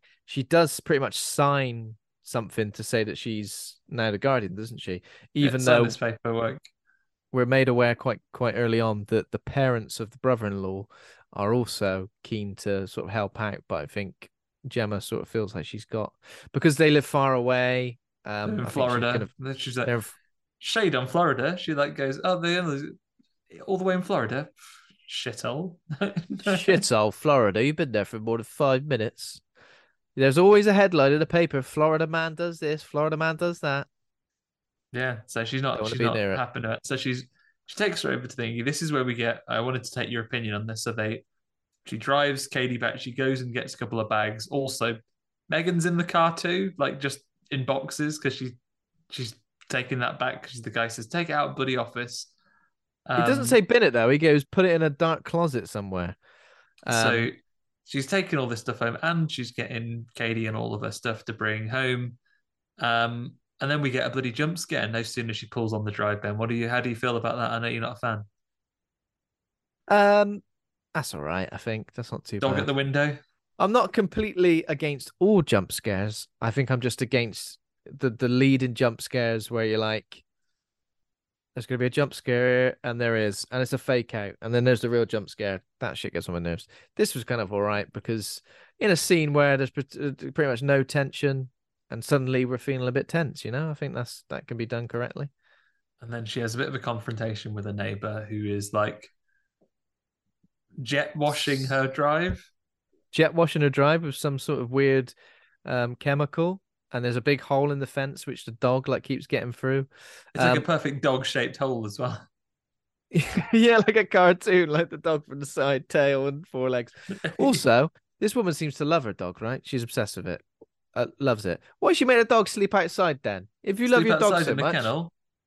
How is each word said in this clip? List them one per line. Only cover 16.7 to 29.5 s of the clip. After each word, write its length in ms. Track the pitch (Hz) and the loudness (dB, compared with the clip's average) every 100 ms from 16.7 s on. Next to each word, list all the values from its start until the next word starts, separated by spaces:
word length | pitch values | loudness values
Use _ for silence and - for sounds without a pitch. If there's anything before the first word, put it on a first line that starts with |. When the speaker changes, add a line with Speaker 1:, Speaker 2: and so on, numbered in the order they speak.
| 139 | 6
Speaker 1:
they 160 | 156 | 6
live 140 | 147 135 | 6 4
far 280 | 147 135 | 2 2
away. 640 | 127 123 127 127 127 123 120 _ _ - | 2 2 2 2 0 -2 -8 _ _ -8
Um, 340 | 104 104 107 | -6 -4 -4
Speaker 2:
In 60 | 117 | -4
Speaker 1:
I 40 | |
think 40 | |
she 0 | |
Speaker 2:
Florida. 380 | 139 123 120 120 | 0 0 2 0
Speaker 1:
kind 120 | 123 | -2
of, 100 | 101 - | -4 -8
Speaker 2:
Then 160 | 131 135 | -10 -8
she's 220 | 131 123 | -6 -2
like, 80 | 120 | 0
Speaker 1:
they're 100 | 120 | -2
f- 140 | - - _ _ _ _ | -4 -14 _ _ _ _
Speaker 2:
"Shade 340 | - 226 190 | -4 0 2
on 140 | 135 127 | 0 0
Florida." 500 | 170 170 127 143 180 | 2 2 2 -2 -2
She, 160 | - | -4
like, 220 | 147 147 151 | -2 -2 -2
goes, 240 | 135 135 | -4 -2
"Oh, 160 | 185 180 | -2 0
the 200 | 170 175 | 0 0
others, 220 | 170 139 147 - _ _ _ _ _ - - | -2 -4 -8 -14 _ _ _ _ _ -12 -4
all 120 | 185 | -2
the 80 | 185 | 0
way 80 | 185 | 0
in 60 | |
Florida? 460 | 185 175 117 131 156 _ - - _ _ - | 0 -2 0 -4 -8 _ -20 -20 _ _ -12
Shithole." 680 | - 123 113 123 139 185 - - | -10 -8 -6 -6 -6 -8 -12 -14
<laughs> 100 | 147 | -6
Speaker 1:
Shithole, 1120 | 202 170 - - 202 185 - 185 - 117 107 | -4 -4 -8 -6 -2 2 4 4 4 4 4
Florida. 500 | - 151 139 104 101 | 2 4 4 4 4
You've 140 | 135 156 | 2 0
been 140 | 147 | 0
there 120 | 107 98 | 0 -2
for 140 | 113 | -4
more 180 | 110 117 | -4 -4
than 60 | |
five 400 | 107 - 139 131 151 | -4 0 2 2 0
minutes. 560 | 120 107 - - - _ | -2 -2 -6 -14 -16 _